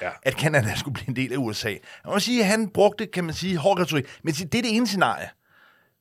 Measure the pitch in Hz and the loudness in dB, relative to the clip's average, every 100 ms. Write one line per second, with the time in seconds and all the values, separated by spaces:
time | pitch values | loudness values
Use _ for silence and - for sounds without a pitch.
0 | 90 - 135 123 156 147 107 - 143 120 | -8 -4 -4 0 2 2 0 -2 -6 -8
1 | - 120 131 135 117 104 110 85 - - | -6 -4 -2 -2 -2 -2 -4 -6 -10 -16
2 | - 196 220 247 196 220 220 170 202 202 | -4 -2 2 2 2 2 0 4 4 4
3 | 220 185 170 - 185 180 165 196 170 147 | -6 -4 -4 -4 -2 2 2 2 2 0
4 | 123 - - 151 180 233 233 220 240 196 | -2 -6 -4 -4 -2 -2 2 2 2 2
5 | 131 82 82 - _ _ _ _ _ _ | 2 2 -6 -14 _ _ _ _ _ _